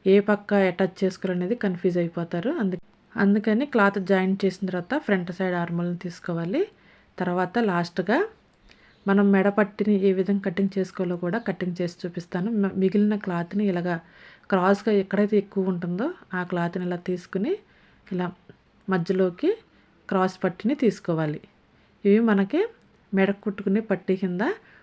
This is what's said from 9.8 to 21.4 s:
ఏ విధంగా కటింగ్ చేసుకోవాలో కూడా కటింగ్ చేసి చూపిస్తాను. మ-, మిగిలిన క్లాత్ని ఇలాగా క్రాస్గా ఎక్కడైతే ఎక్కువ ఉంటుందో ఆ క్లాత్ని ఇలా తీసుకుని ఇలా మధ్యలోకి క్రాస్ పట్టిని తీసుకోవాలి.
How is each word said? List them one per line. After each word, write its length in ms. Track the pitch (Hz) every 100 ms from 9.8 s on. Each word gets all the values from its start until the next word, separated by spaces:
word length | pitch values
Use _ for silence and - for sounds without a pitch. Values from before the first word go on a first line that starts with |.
| 208 196
ఏ 120 | 196
విధంగా 300 | 185 190 202
కటింగ్ 300 | 196 175 196
చేసుకోవాలో 420 | 190 185 - 180 180
కూడా 200 | 175 226
కటింగ్ 360 | 214 180 180 175
చేసి 180 | 175 -
చూపిస్తాను. 520 | 180 175 - 180 208
మ-, 240 | 220 196 190
మిగిలిన 400 | 190 208 208 208
క్లాత్ని 500 | 196 170 170 196 202
ఇలాగా 280 | 175 175 165 - - - - -
క్రాస్గా 460 | 190 185 202 226
ఎక్కడైతే 420 | 202 190 196 208 208
ఎక్కువ 360 | 202 196 185
ఉంటుందో 340 | 180 175 180 294 370 -
ఆ 80 | 185
క్లాత్ని 420 | 180 180 170 180 180
ఇలా 140 | 175 185
తీసుకుని 480 | 180 - 190 247 415 _ _ _ _ -
ఇలా 200 | 180 180 - - - _ _ -
మధ్యలోకి 600 | 185 165 185 185 175 320 453 _ _ _ _ -
క్రాస్ 260 | 196 190 -
పట్టిని 380 | 185 180 214 294
తీసుకోవాలి. 640 | 226 180 - 160 151 147